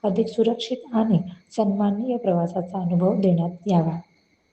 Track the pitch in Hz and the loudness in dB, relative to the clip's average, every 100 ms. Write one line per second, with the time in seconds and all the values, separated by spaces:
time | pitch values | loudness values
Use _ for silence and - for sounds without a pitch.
0 | 202 185 220 - 226 233 - 247 - 226 | 0 0 0 0 0 0 -6 -8 -2 -2
1 | 220 175 - - _ - 208 202 208 202 | 2 2 0 -14 _ -2 0 2 0 0
2 | 254 240 220 175 170 190 175 196 175 175 | -2 -2 0 0 0 -4 -6 -6 0 2
3 | 185 208 196 165 170 - 208 175 160 165 | 2 2 2 2 0 -4 0 2 2 -4
4 | - _ _ _ _ | -12 _ _ _ _